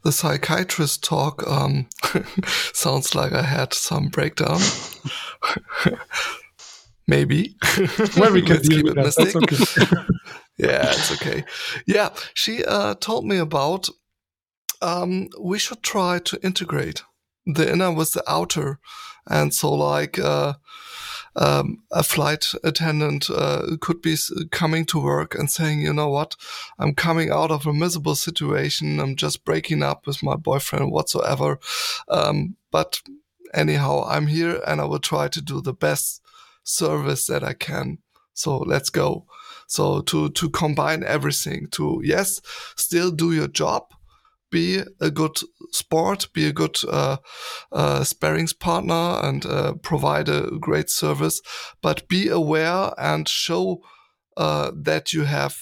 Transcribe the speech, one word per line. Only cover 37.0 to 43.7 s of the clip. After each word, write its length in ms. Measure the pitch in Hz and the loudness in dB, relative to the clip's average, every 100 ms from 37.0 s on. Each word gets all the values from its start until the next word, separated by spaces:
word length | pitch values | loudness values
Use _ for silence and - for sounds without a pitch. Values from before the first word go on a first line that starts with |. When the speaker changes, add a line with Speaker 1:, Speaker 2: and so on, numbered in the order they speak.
| 143 139 - | 0 -2 -2
Speaker 1:
that 160 | 143 | -2
I 100 | - | -4
can. 460 | - - 147 131 156 _ _ _ | -6 -6 -6 -6 -8 _ _ _
So 240 | - 160 135 | -6 -4 -2
let's 300 | - 143 - | 0 0 0
go." 340 | 151 143 165 - - - - - | -2 -2 -2 -10 -20 -20 -20 -6
So 340 | - 147 143 | -2 0 0
to, 280 | 143 160 151 | 0 0 0
to 180 | - 170 | -2 -2
combine 520 | - 156 147 147 160 - | -2 0 0 0 -2 -2
everything, 600 | 143 143 139 151 147 147 | -2 0 -2 -4 -6 -8
to, 300 | - 147 - | -4 -2 0
yes, 380 | 147 160 196 - - - - - | 2 2 2 -4 -8 -16 -14 -6
still 340 | - 170 180 | 0 2 0
do 220 | 156 170 | 0 2
your 160 | 160 143 | 2 0
job, 360 | 143 151 | 0 0